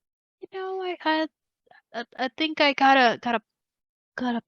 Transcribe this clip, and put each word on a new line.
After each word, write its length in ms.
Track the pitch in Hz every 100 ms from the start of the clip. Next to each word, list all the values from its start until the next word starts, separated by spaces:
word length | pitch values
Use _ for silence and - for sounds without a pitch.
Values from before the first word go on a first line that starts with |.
| _ _ _ _
you 60 | - 381
know, 220 | 381 381
I, 160 | 370 349 311
I, 220 | 311 311 - _ _ _ _ _
I, 120 | 170 - -
I 120 | 254 -
think 240 | 311 311
I 120 | 294
got 240 | - 269 269
a, 220 | 247 160
got 160 | - 233
a, 60 | - _ _ _ _ _ _ -
got 180 | 247
a 80 | 233